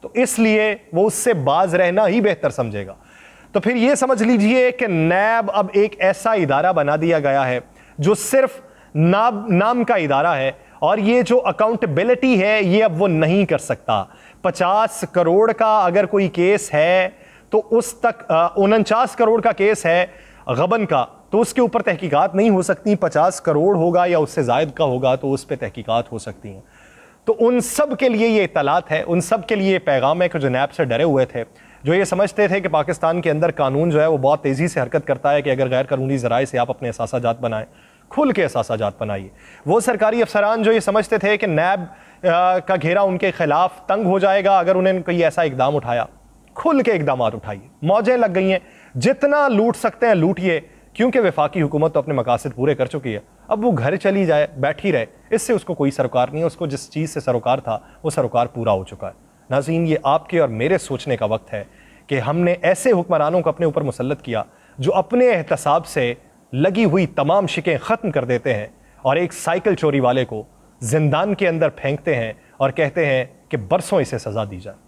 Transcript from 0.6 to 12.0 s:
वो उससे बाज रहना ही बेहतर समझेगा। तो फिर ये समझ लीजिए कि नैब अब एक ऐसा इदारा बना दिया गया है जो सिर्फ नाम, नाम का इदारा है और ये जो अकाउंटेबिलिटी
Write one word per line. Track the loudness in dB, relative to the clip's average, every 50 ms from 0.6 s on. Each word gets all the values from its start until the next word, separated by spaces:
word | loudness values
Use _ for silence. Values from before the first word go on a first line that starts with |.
| 2 0 -2 -4 -10 -6 0
वो | 0 0
उससे | 2 0 0 0 0 0
बाज | 2 2 0 2 2 2 2 2
रहना | 2 2 2 2 2 2
ही | 2 2 2
बेहतर | 2 2 0 0 -2 -4
समझेगा। | -2 -2 -6 -6 -6 -8 -10 -10 -14 -20 _ -20 -20 -20 -20 -20 -20 -20 -20 -6 -6
तो | -2
फिर | -2 0 0
ये | 2 2 2 2
समझ | 2 2 0 0 0
लीजिए | 2 2 2 4 4 4 4 4 2 2
कि | 0 0 -2
नैब | -2 0 0 2 2 2 2 2 2 2 0 -2 0
अब | 0 -2 -2 0 2
एक | 0 0 0 0 0
ऐसा | 0 0 0 0 0 0 0
इदारा | 0 2 2 2 2 2 2
बना | 2 2 0 0 0
दिया | 0 2 2 0 2
गया | 2 2 0 2
है | 0 0 -2 -4 -6 -10 -20 -20 -20 -20 -10 -2
जो | 0 0 0
सिर्फ | 0 -2 0 2 2 2 2 -2 -10 -20 -20 -20 -20 -20 -8 _
नाम, | 2 4 4 4 4 2 2 0 -2 -2 0
नाम | 2 2 2 2 2 0 0
का | 0 0
इदारा | 0 2 2 2 2 2 2 0
है | 0 -2 -4 -4 -6 -20 -20 -8 -2
और | 0 0 0 2
ये | 2 2 2 2
जो | 2 4 2
अकाउंटेबिलिटी | 2 2 0 0 0 0 0 0 -2 -2 -2 0 0